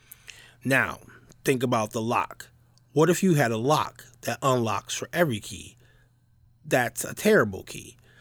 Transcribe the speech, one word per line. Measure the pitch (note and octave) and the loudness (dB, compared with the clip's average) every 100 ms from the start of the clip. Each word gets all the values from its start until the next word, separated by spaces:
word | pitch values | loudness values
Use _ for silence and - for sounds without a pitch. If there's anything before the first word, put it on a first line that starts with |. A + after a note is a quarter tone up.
| _ - - - - _ | _ -20 -20 -20 -20 _
Now, | B2+ C3 G2 - - - - - | 0 2 0 -4 -16 -20 -20 -6
think | - C3 | -2 0
about | B2+ A#2 G#2+ | 0 0 -2
the | A#2 | -4
lock. | A2+ A2 - - - _ _ _ _ | -2 -2 -2 -8 -20 _ _ _ _
What | C#3+ E3 | 2 4
if | E3+ | 4
you | F#3+ | 2
had | D3+ A#2 | 4 2
a | A2 | 0
lock | B2+ D3 - - - - | 2 0 0 -8 -20 -12
that | - A#2+ | -8 -2
unlocks | C#3 B2+ A2+ G2+ - | 2 2 0 -4 -6
for | - - | -10 -4
every | E3+ E3 G#2+ | 0 0 -2
key? | - F2+ F2+ - _ _ _ _ _ _ _ _ | -8 -14 -16 -20 _ _ _ _ _ _ _ _
That's | - C#3 A#2 - | -2 -2 -2 -6
a | - | -10
terrible | - G#3 G3+ A2 F#2+ | -2 4 4 4 -2
key. | - - - - _ - | -12 -16 -16 -20 _ -20